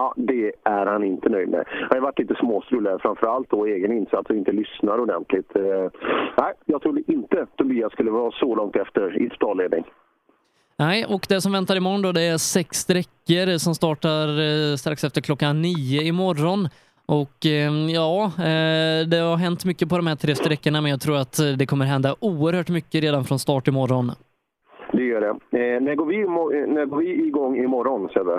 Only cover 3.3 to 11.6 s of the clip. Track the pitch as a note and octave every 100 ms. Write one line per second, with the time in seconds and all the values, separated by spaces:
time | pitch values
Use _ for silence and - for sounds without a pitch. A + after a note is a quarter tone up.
3.3 | B2 - G#2 G#2+ G2+ G2 A#2 F#2+ G2 -
4.3 | A2 F#2 G2+ G#2+ - G#2 A2 A#2 F2 E2
5.3 | F#2+ - G2+ G2 F#2+ F#2 - - - -
6.3 | - C3+ - - - D#3+ C#4+ - D#3+ A2+
7.3 | - C3 - C3+ B2 G#2+ - A2+ A2 A#2+
8.3 | - C#3+ A2 G#2 G#2+ F#2+ - F#2+ - A#2+
9.3 | - A2+ F#2+ F2+ E2 E2 - _ _ _
10.3 | _ _ _ _ - D3 G3+ A3+ G3 -
11.3 | G3 G3 G3